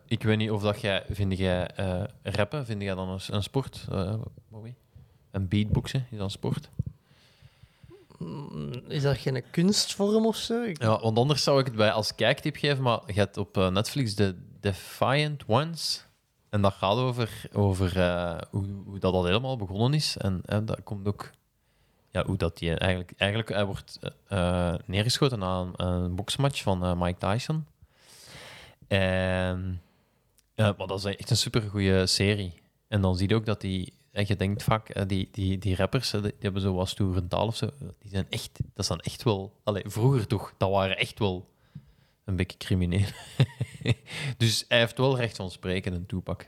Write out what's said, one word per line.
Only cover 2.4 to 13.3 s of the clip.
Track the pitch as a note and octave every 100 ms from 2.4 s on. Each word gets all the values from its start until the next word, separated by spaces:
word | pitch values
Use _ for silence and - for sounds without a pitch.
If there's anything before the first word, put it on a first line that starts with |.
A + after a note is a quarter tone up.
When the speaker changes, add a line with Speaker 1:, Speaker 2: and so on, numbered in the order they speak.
| G#2 D3+ A#2+
Speaker 1:
vind | G#2
jij | G2 F#2
dan | F#2
een, | F#2+ -
een | G#2
sport? | G2 C3+ C3 - -
Eh, | F#2 F#2 A2 - - -
Bobby? | A2 A2+ B2 _ - - _ _
En | F#2+ F#2
beatboxen, | G#2 G#2+ C#3 - C3+ B2
is | G#2+
dat | G2
een |
sport? | - - - - - - - _ _ _ _ - _ - _ - G4 E4+ -
Speaker 2:
Mm, | E3+ D3 C#3+ D3+ C#3+ B2 -
is | D#3
dat | C#3 C3+
geen | - C3 -
kunstvorm | - F3+ G#3 - - G3+ A3 A3
of | G#3+
zo? | - A#3
Ik | A#3+ D#3
Speaker 1:
Ja, | A2+ G#2+
want | A2+ A2
anders | C3+ C#3+
zou | - C#3
ik | B2+
het | A2
bij | G#2+
als | G#2+ G#2+ -
kijktip | A2+ C#3+ D3+ -
geven, | D3 C3+
maar | C3 A2+ -
je |
hebt | G2 G2